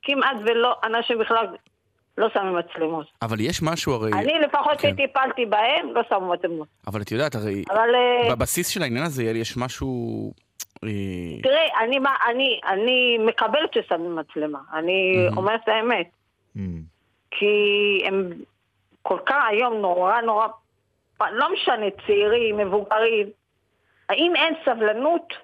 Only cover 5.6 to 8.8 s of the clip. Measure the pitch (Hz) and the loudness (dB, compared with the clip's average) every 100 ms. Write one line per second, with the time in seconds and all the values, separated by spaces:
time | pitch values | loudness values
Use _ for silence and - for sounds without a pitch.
5.6 | 226 311 311 233 233 208 185 175 175 165 | 2 0 0 -2 0 -2 0 -2 -2 -6
6.6 | 151 _ - 104 101 113 147 113 107 98 | -10 _ -6 -6 -2 -2 0 -2 -2 -4
7.6 | 90 208 233 247 247 247 233 220 123 - | 0 2 4 4 4 4 2 2 0 0
8.6 | 175 208 | -2 -2